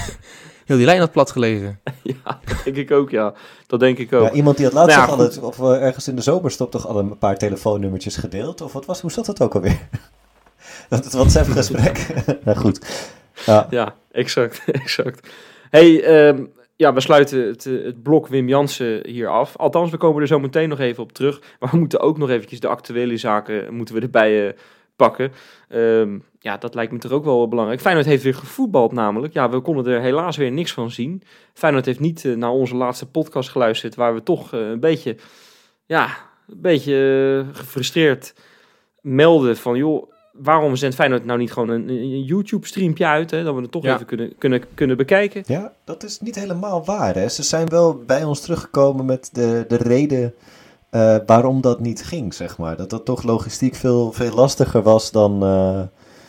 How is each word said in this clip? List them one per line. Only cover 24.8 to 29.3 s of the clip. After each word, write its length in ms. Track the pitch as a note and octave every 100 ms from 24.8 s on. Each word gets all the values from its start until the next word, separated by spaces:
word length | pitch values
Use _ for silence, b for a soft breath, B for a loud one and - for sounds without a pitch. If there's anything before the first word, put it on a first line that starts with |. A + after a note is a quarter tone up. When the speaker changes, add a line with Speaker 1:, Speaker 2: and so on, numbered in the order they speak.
| b -
Speaker 2:
pakken. 360 | A#2+ - C3 C3 b b b
Ehm, 500 | A#2 A2+ A2+ G#2+ G2 - _
ja, 180 | - G2+
dat 180 | A#2+
lijkt 180 | A#2+ A2+
me 60 | A#2+
toch 140 | A#2+
ook 120 | C#3
wel 240 | D3+ B2 A#2
belangrijk. 320 | A#2 G#2+ B2+
Feyenoord 260 | G3 E3+ C#3+
heeft 160 | C#3
weer 120 | C3
gevoetbald 580 | C3 - - B3+ D#3 A2+
namelijk. 400 | B2 G#2 G#2+ D3